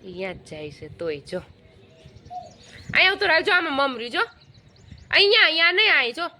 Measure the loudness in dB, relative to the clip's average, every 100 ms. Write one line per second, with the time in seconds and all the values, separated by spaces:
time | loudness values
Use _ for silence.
0 | -16 -10 -10 -10 -14 -14 -12 -14 -18 -8
1 | -6 -6 -8 -10 -10 -20 _ -20 -20 -20
2 | -20 -20 -16 -16 -16 -20 -20 -20 -4 2
3 | 2 2 2 2 2 0 0 0 -2 -2
4 | -8 -4 -4 -6 _ -20 -20 _ -20 -20
5 | -2 2 4 4 4 4 2 2 2 2
6 | 0 -4 -8 -10